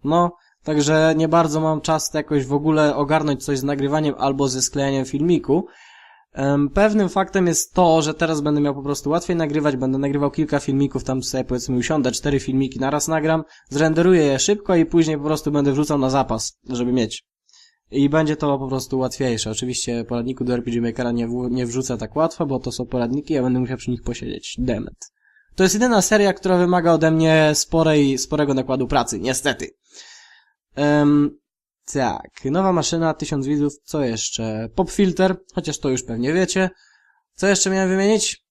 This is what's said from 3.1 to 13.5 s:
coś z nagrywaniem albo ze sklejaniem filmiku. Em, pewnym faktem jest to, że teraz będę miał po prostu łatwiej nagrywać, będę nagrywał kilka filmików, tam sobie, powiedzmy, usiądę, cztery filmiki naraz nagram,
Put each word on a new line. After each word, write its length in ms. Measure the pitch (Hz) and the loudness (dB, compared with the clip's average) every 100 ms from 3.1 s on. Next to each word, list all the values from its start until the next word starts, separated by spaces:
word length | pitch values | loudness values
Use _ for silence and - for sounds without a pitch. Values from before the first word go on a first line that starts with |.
| 156 151 139 | 0 0 -4
coś 160 | - 139 | -2 -4
z 40 | |
nagrywaniem 520 | 139 143 139 156 156 135 | -2 -2 0 0 0 0
albo 300 | 135 139 139 | -2 0 0
ze 140 | 131 | 0
sklejaniem 440 | 127 143 139 139 127 | -4 -2 -2 -2 -2
filmiku. 600 | 139 165 165 - 151 - - - - - _ _ | -2 2 2 2 0 0 -14 -20 -20 -20 _ _
Em, 360 | - 135 143 143 | -4 0 0 0
pewnym 400 | 196 214 214 190 | 2 2 2 0
faktem 380 | - 190 196 180 | 0 -2 0 2
jest 260 | 165 - | 0 -2
to, 280 | - 175 160 | 2 4 4
że 120 | 151 | 2
teraz 280 | 151 165 156 | -2 -2 0
będę 200 | 147 147 | 0 0
miał 140 | 147 139 | 0 -2
po 80 | |
prostu 260 | 139 143 143 | -4 -4 -2
łatwiej 260 | 165 170 170 | -2 0 -2
nagrywać, 400 | 160 147 147 131 | 0 0 0 0
będę 220 | 131 135 | -2 -2
nagrywał 340 | 139 143 143 | -2 0 -2
kilka 280 | - 151 143 | -2 -2 -2
filmików, 440 | - 135 139 131 | -2 0 0 -2
tam 200 | - 131 | -4 -4
sobie, 200 | 120 131 | -4 -6
powiedzmy, 340 | 123 123 123 123 | -4 -6 -2 -4
usiądę, 340 | 120 156 127 | 0 0 0
cztery 280 | 123 147 139 | -2 -2 -2
filmiki 400 | 131 131 135 - | 0 -2 -2 -2
naraz 280 | 135 147 147 | -2 -2 -2
nagram, 360 | 160 151 160 151 | -2 0 0 -2